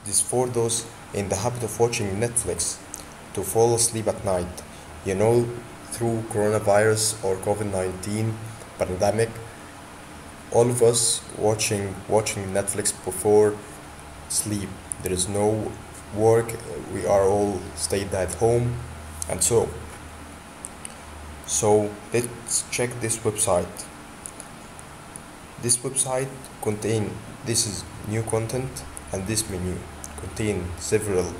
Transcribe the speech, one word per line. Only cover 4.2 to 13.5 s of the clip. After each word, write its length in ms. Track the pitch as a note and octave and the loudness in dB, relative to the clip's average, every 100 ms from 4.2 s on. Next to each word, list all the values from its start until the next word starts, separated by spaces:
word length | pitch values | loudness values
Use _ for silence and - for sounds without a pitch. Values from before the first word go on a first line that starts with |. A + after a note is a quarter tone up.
| G#2 | 0
night. 380 | F#2 F2+ - - - - - F#2+ | 0 0 -6 -14 -16 -16 -8 -2
You 100 | F#2+ | 4
know, 320 | A2 A#2+ A#2+ - - - - | 6 6 4 -2 -10 -14 -12
through 320 | - A#2 A2+ A2+ | -2 0 0 0
coronavirus 960 | G#2+ G#2 G#2+ G#2 G2+ A2 A2 - - | 2 4 4 6 8 8 6 2 0
or 140 | G2 F#2+ | 0 0
covid 340 | - G#2 G#2 | 0 0 0
nineteen 640 | F#2+ F#2 F2+ G2+ G#2 A2+ A2 - - - - | 0 0 -2 -4 0 0 -2 -8 -12 -14 -4
pandemic, 520 | G2 F#2 G2+ G2+ D#3+ - - - - - - - - - - - - | -2 2 2 4 2 0 -12 -14 -16 -16 -16 -16 -16 -16 -16 -16 0
all 180 | - A#2+ | 4 6
of 120 | A#2+ | 8
us 400 | A#2 A#2+ - - - - | 6 6 4 0 -4 0
watching, 580 | G#2 A2 - G#2 G2 F#2+ - | 2 4 2 0 -2 -4 2
watching 340 | G#2 G#2+ - G2 | 2 2 -2 -2
Netflix 380 | F#2+ G2+ G2+ G#2 - - | -2 0 0 -2 -2 -6
before 500 | F#2 G#2+ G#2 G#2+ | 0 6 8 8